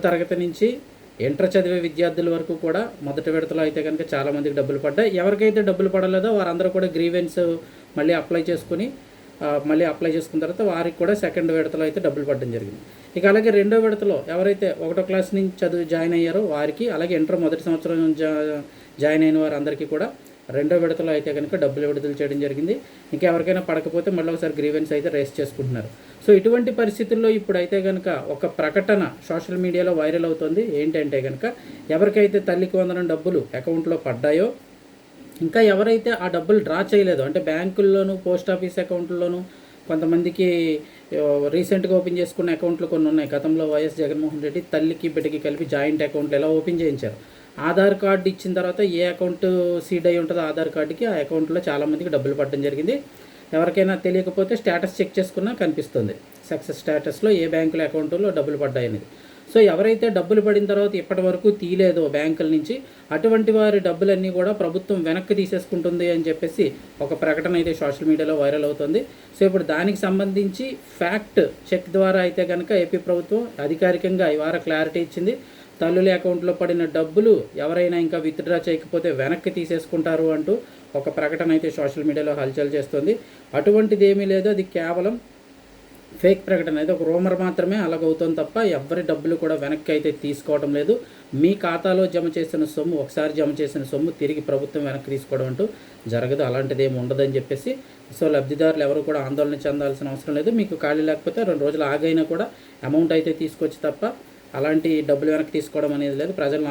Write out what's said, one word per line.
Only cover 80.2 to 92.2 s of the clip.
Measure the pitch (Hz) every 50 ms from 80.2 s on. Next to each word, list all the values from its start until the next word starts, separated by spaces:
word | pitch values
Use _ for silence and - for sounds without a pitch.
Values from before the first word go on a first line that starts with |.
| 160 160 156
అంటూ | 156 151 165 202 247 - - - - - - - 143
ఒక | 135 143 139 -
ప్రకటన | 151 147 160 156 170 165 160
అయితే | 160 156 160 151 -
సోషల్ | 147 139 - 160 151 151
మీడియాలో | 143 151 147 151 143 143
హల్చల్ | 135 135 135 143 147 143 143
చేస్తుంది. | 147 131 - - 143 143 175 226 226 - - - - - - -
అటువంటిది | 135 - 208 208 214 220 208 208 196 202 196
ఏమీ | 196 202 202 196 190
లేదు, | 190 185 208
అది | 208 196 190 185 - 180
కేవలం | 165 165 170 180 180 202 240 240 - - - - - - - - - - - - - - - - - - - -
ఫేక్ | - 180 196 185 - -
ప్రకటన, | 190 175 165 160 156 151
అయితే | 151 156 185
ఒక | 170 170 156
రూమర్ | 165 175 185 190 185 180 185
మాత్రమే | 185 - - 180 175 196 214 196
అలాగవుతుంది | 160 165 160 165 160 160 160 170 165 165 156
తప్ప | 151 151 - 220 226 202 170 139
ఎవరి | 135 - 165 175 175 -
డబ్బులు | 160 143 - 160 165
కూడా | 151 - 160 160 151 139
వెనక్కి | 143 151 151 - - 160
అయితే | 151 151 156 147 - -
తీసుకోవడం | 147 143 139 - - 147 147 143 143 143 143
లేదు. | 147 - 226 247 - - - - - - - 131
మీ | 151 175 202 202 -
ఖాతాలో | 175 165 170 - 190 185 185 190 180 -
జమ | 170